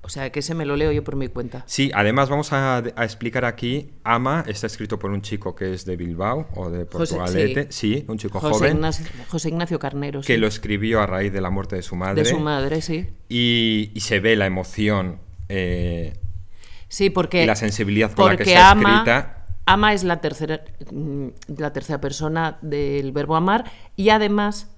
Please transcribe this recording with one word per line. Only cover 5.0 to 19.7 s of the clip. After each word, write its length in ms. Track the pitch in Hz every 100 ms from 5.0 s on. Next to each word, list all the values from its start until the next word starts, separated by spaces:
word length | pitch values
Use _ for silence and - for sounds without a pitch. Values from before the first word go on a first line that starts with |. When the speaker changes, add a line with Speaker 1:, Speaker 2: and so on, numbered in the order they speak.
| 98
Speaker 2:
un 100 | 101
chico 340 | 101 104 95 87
que 180 | 92
es 120 | 92 92
de 100 | 87
Bilbao 500 | 87 85 101 135 - -
o 140 | 90
de 100 | 87 87
Speaker 1:
José, 240 | 87 - 80
Speaker 2:
Portugalete. 520 | 90 92 135 131 143
Speaker 1:
sí. 260 | - 107 127
Speaker 2:
Sí, 60 | 143
un 80 | 110
chico 220 | 101 104
Speaker 1:
José 120 | 151
Speaker 2:
joven. 200 | 107 143 160
Speaker 1:
Ignacio, 300 | 160 156 - - 120
José 180 | 165 160
Ignacio 300 | 165 170 165
Carnero, 400 | 139 143 143 139
Speaker 2:
Que 140 | 139
Speaker 1:
sí. 40 | 117
Speaker 2:
lo 100 | 110
escribió 520 | 107 104 104 110 113
a 60 | 98
raíz 240 | 92 101
de 80 | 98
la 100 | 92
muerte 280 | 95 95 92
de 60 |
su 120 | - 87
madre. 280 | 92 98
Speaker 1:
De 60 | -
su 80 | -
madre, 420 | 151 143 139 156
sí. 260 | 156 160 185 - -
Speaker 2:
Y, 640 | 120 120 120 113 107 104
y 80 | 107
se 180 | - 104
ve 160 | 107 113
la 100 | 98
emoción, 760 | 92 90 - 104 101 92 82 - - -
eh, 640 | 98 90 90 87 85 82 - - - - - - - -
Speaker 1:
Sí, 200 | - 196
porque 340 | 185 175 180
Speaker 2:
y 40 | 165
la 80 | 101
sensibilidad 560 | 110 101 101 104 110
con 140 | - 190
la 60 |
que 60 | 185
Speaker 1:
porque 120 | 190
Speaker 2:
está 200 | 180 185
Speaker 1:
ama, 180 | 208 202 208
Speaker 2:
escrita. 480 | 226 123 - - - -
Speaker 1:
ama 280 | -